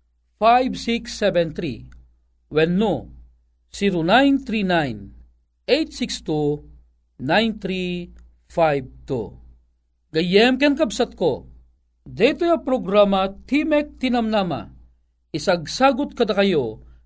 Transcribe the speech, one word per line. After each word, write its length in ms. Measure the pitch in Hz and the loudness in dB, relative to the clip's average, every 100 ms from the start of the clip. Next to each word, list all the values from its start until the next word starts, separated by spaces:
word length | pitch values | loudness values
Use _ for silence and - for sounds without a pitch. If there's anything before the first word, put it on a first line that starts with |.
| _ _ _ - | _ _ _ 0
five 320 | 220 247 262 | 4 4 2
six 400 | 180 - 233 233 | -4 -4 -4 -4
seven 400 | - 202 175 165 | -4 0 0 -2
three. 320 | 165 165 110 127 - - _ _ _ - | -4 -8 -8 -14 -20 -20 _ _ _ -4
Wenno, 640 | 147 165 180 214 139 - - - _ _ _ _ | 0 2 2 0 -2 -6 -20 -20 _ _ _ _
zero 320 | - 196 175 | -2 -2 0
nine 400 | 160 240 277 277 | 2 4 4 2
three 240 | 269 220 185 | -2 -4 0
nine, 480 | 170 139 104 101 - - _ _ _ - | 0 -2 -6 -14 -20 -20 _ _ _ 0
eight 240 | 285 311 | 0 0
six 240 | - 254 - | -6 -6 -6
two, 480 | - 151 147 147 - - _ _ _ - | -4 -2 -2 -4 -8 -20 _ _ _ -10
nine 400 | 131 190 226 208 | -2 0 0 -4
three 480 | 180 185 180 175 175 - - _ _ | -8 -6 -6 -8 -10 -18 -20 _ _
five 400 | - 160 143 127 - - | 0 2 0 -4 -14 -8
two. 320 | 127 95 - - - _ _ _ _ _ | -8 -8 -14 -20 -20 _ _ _ _ _
Gayyem 480 | 156 180 196 240 262 | -4 2 4 4 4
ken 160 | 294 | 2
kabsat 400 | 285 302 - 233 | 2 0 -2 -4
ko, 320 | - 170 104 - - _ _ _ _ | -2 -2 -2 -8 -20 _ _ _ _
daytoy 460 | - 127 247 311 339 | -12 0 2 2 0
a 100 | 330 | 0
programa 720 | 262 254 180 208 202 196 190 | 0 -2 2 4 4 2 -2
Timek 720 | 196 - 285 311 294 294 - | -6 -2 -2 2 0 0 -4
ti 80 | 254 | -2
Namnama, 580 | 240 220 214 185 127 95 - - _ _ _ _ | -2 0 0 -2 -4 -10 -18 -20 _ _ _ _
isagsagut 840 | 151 196 175 180 - 269 247 294 - | -6 0 -2 -2 0 2 2 -4 -2
kadakayo 640 | 214 202 202 160 117 107 - - | -2 2 2 2 -2 -6 -18 -20